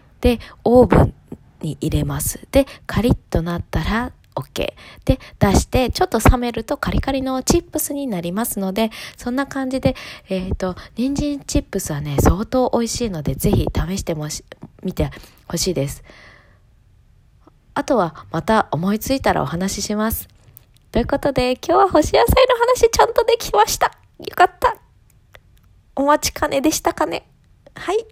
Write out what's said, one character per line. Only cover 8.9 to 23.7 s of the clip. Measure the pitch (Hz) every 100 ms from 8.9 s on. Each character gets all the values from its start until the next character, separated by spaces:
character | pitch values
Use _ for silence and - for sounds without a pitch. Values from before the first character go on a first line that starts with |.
| - - -
そ | 247
ん |
な | 254 277
感 | 269 262
じ | 262
で、 | 262 262 - - -
え | 190 185
ー |
っ | -
と、 | 185 180 -
人 | - 262 277
参 | 294 285
チ | - 285
ッ |
プ | - 196
ス | -
は | 143
ね、 | 147 139
相 | - 175 220
当 | 254 247
美 | 233
味 | 233
し | - 233
い |
の | 165
で、 | 143
ぜ | 135 -
ひ | 196 -
試 | - 156 196
し |
て | -
も | 156 151
し-、 | - - - - -
み | 190
て | - 143 - - _ -
ほ | 170
し | 190
い |
で | 139 139
す。 | - - - - - _ _ _ _ _ _ _ _ _ _ _ _ _
あ | -
と | 285 247
は、 | 165 - -
ま | 165
た | - 220 -
思 | 147 185
い | 214
つ | -
い | 269
た | 214
ら | 156
お | 147
話 | 170 196 -
し | -
し | 208
ま | 220
す。 | 226 - _ _ - _ _ _
と | 220
い |
う | 240
こ | 277
と | 285
で、 | 262 254
今 | 254
日 | -
は | 359 392
干 | 311
し | -
野 | 403
菜 | 466 508 523
の | 466
話 | 480 494 453
ち | 453
ゃ | 466
ん |
と | 480
で | 453 466
き | -
ま | 415
し | 440